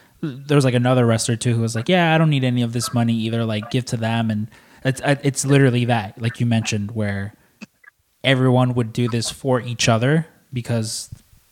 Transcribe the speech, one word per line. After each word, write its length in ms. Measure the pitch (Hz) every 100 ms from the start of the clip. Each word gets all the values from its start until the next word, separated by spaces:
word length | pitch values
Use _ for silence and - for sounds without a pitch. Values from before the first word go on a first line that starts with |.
| _ -
there 340 | 160 131 139 143
was, 80 |
like, 100 | 131
another 300 | 120 123 127 117
wrestler 280 | 113 -
too 200 | 113 123
who 80 | 117
was 120 | 113
like, 140 | 113 120
"Yeah, 260 | 180 165
I 40 | 160
don't 120 | 160
need 140 | 143
any 180 | 127 123
of 100 | 117
this 220 | 120 -
money 200 | 127 117
either. 300 | 113 110 117
Like, 260 | 113 107 107
give 120 | 131 123
to 100 | 123
them." 340 | 113 117 113
And 180 | 107 113 - _ -
it's, 160 | 131 127
it's 400 | 135 139 143 -
literally 400 | 135 139 135 120 120
that, 340 | 117 104 -
like 160 | 117 -
you 60 | 120
mentioned, 460 | 113 110 107 101
where 420 | 113 104 98 101 - _ _ - _ - _ _ _
everyone 500 | 131 131 131 123 127
would 180 | 123 110
do 160 | 117 120
this 200 | 117 -
for 300 | - 139 127
each 280 | 120 117 -
other 380 | 113 127 160 156 _ _
because, 580 | 127 117 117 110 - - - _ _ _